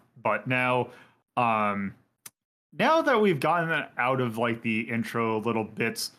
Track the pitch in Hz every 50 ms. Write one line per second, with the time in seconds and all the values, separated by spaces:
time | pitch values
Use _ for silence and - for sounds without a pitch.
0 | _ _ _ 127 110 113 104 107 - 127 127 127 127 127 127 123 120 123 - -
1 | - - _ _ _ _ _ 127 120 117 110 107 107 104 101 101 98 98 - -
2 | _ _ _ _ _ - - _ _ _ _ _ _ _ - 147 208 285 320 330
3 | 294 294 254 214 214 196 165 135 156 156 170 175 165 160 160 147 - - - -
4 | 120 127 135 127 127 117 110 113 120 117 117 117 - 120 110 110 117 117 117 113
5 | 113 - - 117 113 113 110 107 104 117 110 113 107 101 - - 117 113 110 -
6 | - - -